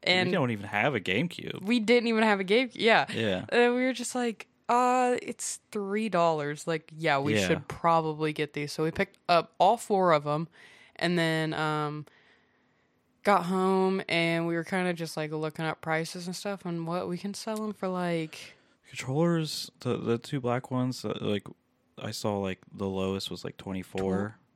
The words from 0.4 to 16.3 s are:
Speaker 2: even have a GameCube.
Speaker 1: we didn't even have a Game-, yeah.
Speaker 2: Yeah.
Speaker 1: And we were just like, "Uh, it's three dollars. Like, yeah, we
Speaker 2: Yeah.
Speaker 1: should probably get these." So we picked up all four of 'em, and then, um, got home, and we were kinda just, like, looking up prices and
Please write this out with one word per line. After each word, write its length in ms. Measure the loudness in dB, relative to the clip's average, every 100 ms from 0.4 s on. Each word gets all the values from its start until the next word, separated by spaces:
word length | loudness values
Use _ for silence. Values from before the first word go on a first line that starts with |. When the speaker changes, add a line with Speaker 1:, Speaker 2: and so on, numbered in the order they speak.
| 0
Speaker 2:
even 140 | -2 -4
have 260 | 0 0
a 60 | 0
GameCube. 640 | 0 0 0 -6 -10 -8
Speaker 1:
we 160 | 0 0
didn't 280 | 4 4 4
even 160 | 2
have 160 | 4 2
a 20 |
Game-, 260 | 2 2 2
yeah. 320 | 0 4 4 4
Speaker 2:
Yeah. 340 | 0 0 0 0
Speaker 1:
And 240 | 2 4
we 100 | 4 0
were 80 |
just 200 | -2 -4
like, 340 | -4 -4 -4 -14 _ _
"Uh, 480 | 2 4 4 2 0
it's 400 | -4 -8 -8 -10 _
three 380 | -6 -2 -2 0
dollars. 580 | 4 4 4 -2 -6 -4
Like, 240 | -4 -6 -4
yeah, 200 | 2 2
we 160 | 4 2
Speaker 2:
Yeah. 120 | 4
Speaker 1:
should 200 | 0 -2
probably 640 | -2 4 4 2 -2 -2
get 180 | -2 -4
these." 220 | -4 -6
So 100 | -2
we 80 | -2
picked 260 | 0 -4 _ 2
up 240 | 2 2 _
all 200 | 4 4
four 340 | 0 2 6
of 160 | 4 4
'em, 220 | -2 -4 _ -20 -20 -20 -4
and 200 | 0 2
then, 360 | 2 0 -2
um, 520 | -2 -2 -2 -2 -6 -12 _ _ _ _ _ _ _ _ _ _ _
got 220 | 4 4 4
home, 560 | 2 4 4 2 0 0
and 360 | 0 2 2 0
we 80 | -2
were 100 | -2
kinda 280 | -2 -2
just, 220 | -2 -6 -6
like, 160 | -6
looking 320 | -4 -6 -4
up 160 | -4 -4
prices 480 | -2 -2 -2 -8
and 80 | -10